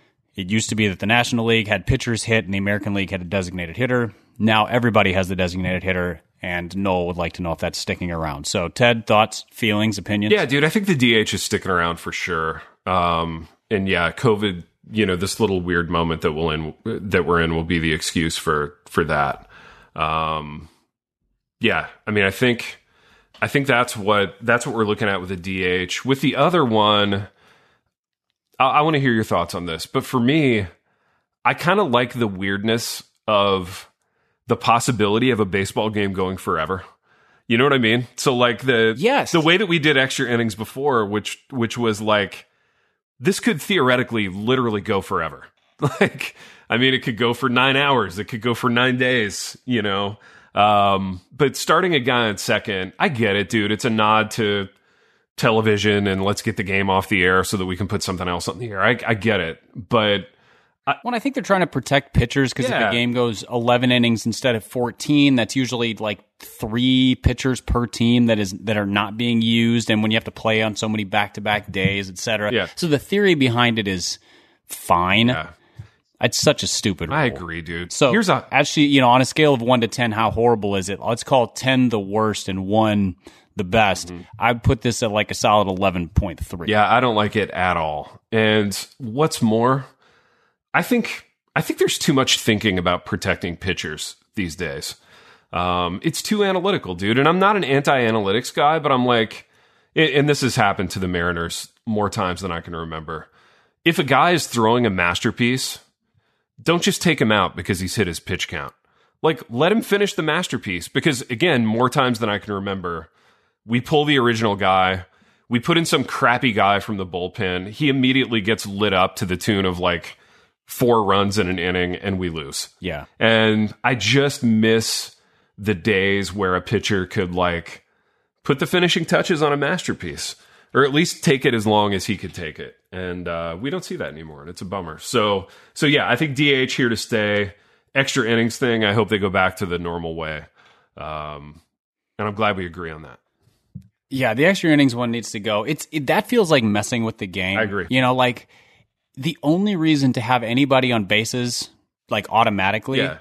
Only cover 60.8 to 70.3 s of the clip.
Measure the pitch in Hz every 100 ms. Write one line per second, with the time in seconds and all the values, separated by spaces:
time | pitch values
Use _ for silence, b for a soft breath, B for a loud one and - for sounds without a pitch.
60.8 | - - 233 240 277 254 190 196 170 139
61.8 | - 139 - - 117 143 131 - 123 156
62.8 | 110 117 120 123 120 104 - 120 117 123
63.8 | 123 123 120 113 117 104 131 113 - 127
64.8 | 120 - - 147 143 127 107 135 123 123
65.8 | 117 101 107 104 _ _ - - 110 117
66.8 | 127 131 131 127 - 120 131 123 - 123
67.8 | 120 - 117 120 117 107 98 98 104 107
68.8 | 101 101 104 110 120 117 113 117 117 117
69.8 | 113 110 110 110 -